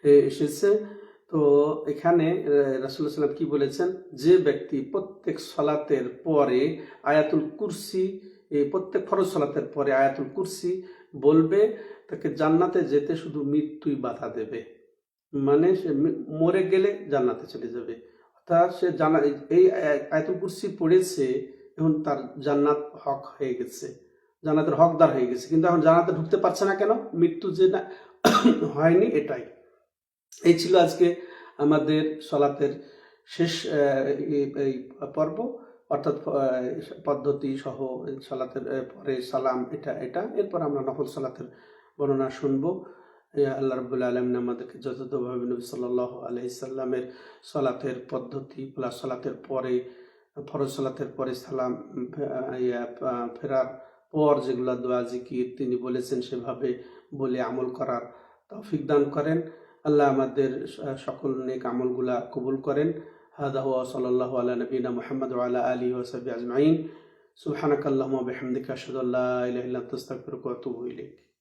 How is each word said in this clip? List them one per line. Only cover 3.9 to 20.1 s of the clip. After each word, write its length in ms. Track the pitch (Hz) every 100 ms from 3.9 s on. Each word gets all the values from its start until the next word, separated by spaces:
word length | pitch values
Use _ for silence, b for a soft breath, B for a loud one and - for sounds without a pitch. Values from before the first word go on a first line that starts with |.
| 190 -
যে 260 | 135 147 185
ব্যক্তি 420 | 147 135 - 139
প্রত্যেক 600 | 127 196 - - - -
সালাতের 800 | - - 151 147 - 139 123 -
পরে 640 | 165 147 127 127 147 160 B B
আয়াতুল 480 | 135 151 147 160 - -
কুরসি, 600 | 208 165 - 185 190 - B B _
এই 200 | 147 143
প্রত্যেক 360 | 180 - - -
ফরজ 200 | 196 180
সালাতের 360 | 165 143 147
পরে 300 | - 147 139
আয়াতুল 320 | 131 135 135 127
কুরসি 480 | 185 185 - 175 185 B B B 139
বলবে, 600 | 139 160 160 196 214 B B B -
তাকে 260 | 165 147
জান্নাতে 500 | 135 156 160 180 -
যেতে 320 | 147 143 147 165
শুধু 260 | 160 147
মৃত্যুই 520 | 139 151 147 - 156
বাধা 340 | 135 123 113 120
দেবে, 640 | 110 107 113 110 - _ _ _ _ _
মানে 440 | 143 139 151 175 185
সে 120 | 165
মি-, 360 | 139 156 - -
মরে 340 | 156 165 190
গেলে 360 | 185 190 202 - 156
জান্নাতে 360 | 139 123 107 -
চলে 220 | 113 117
যাবে। 240 | 120 113 113 b b b
অর্থাৎ 400 | b - 170 180 175
সে 120 | 185
জানা-, 300 | 147 156 160 143 139 -
এই 200 | 170 185
আয়-, 280 | - 147 143 -